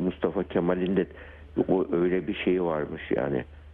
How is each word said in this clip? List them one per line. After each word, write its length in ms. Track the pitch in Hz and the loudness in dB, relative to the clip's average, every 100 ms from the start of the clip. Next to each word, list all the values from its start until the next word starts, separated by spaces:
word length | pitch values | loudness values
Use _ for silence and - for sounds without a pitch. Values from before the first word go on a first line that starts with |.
Mustafa 420 | 90 - 92 98 | -2 0 0 0
Kemal'in 540 | 90 98 87 90 90 95 | 0 0 2 2 2 2
de 100 | 87 - - - - - - | 0 -4 -18 -18 -8 -2 2
o, 180 | 92 - | 2 2
öyle 360 | 85 90 92 90 | 2 2 2 0
bir 60 | |
şeyi 300 | 95 - 92 | -2 2 2
varmış 380 | 87 78 71 78 - - | 2 0 -2 -6 -2 -2
yani. 280 | 69 65 - - - | 0 -2 -4 -12 -20